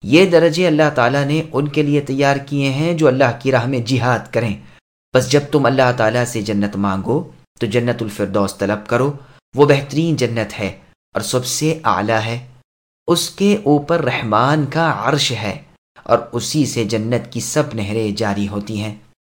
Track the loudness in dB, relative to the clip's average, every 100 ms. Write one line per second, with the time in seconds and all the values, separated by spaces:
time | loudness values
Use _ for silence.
0 | 6 6 8 6 6 4 2 4 2 2
1 | 2 2 0 -2 -2 -4 -2 0 0 0
2 | -2 0 2 0 -2 -2 -2 0 -2 2
3 | 2 4 2 0 0 0 0 -4 0 0
4 | 0 -2 -2 -4 -2 -6 -10 -20 _ _
5 | _ 0 4 0 2 2 2 4 2 4
6 | 2 2 -2 -4 -2 -2 -2 -2 -2 -2
7 | -2 -2 -4 -16 _ _ -2 0 0 -2
8 | -6 -4 -2 0 -2 -2 -2 -2 -2 0
9 | 0 -4 -16 -20 _ 2 4 4 0 -2
10 | 0 0 0 -2 -6 -6 -8 -8 _ _
11 | _ -8 -4 -4 -2 -2 -2 -2 0 0
12 | 0 -2 -2 -8 -10 -20 _ _ _ _
13 | -2 0 -2 0 2 2 2 2 2 -2
14 | 0 -2 0 2 2 2 0 0 0 0
15 | -2 0 -2 -4 -6 -8 -14 _ _ _
16 | 0 0 0 -6 -4 -2 0 -2 -2 -2
17 | -2 -2 -4 -10 -4 -2 -2 -4 -4 -2
18 | -2 -2 -2 -2 -4 -6 -6 -6 -8 -10
19 | -20 _